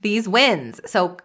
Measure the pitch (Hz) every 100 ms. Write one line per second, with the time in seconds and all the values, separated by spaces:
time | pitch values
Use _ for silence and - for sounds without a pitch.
0 | 208 214 220 226 262 170 120 - - 202
1 | 180 180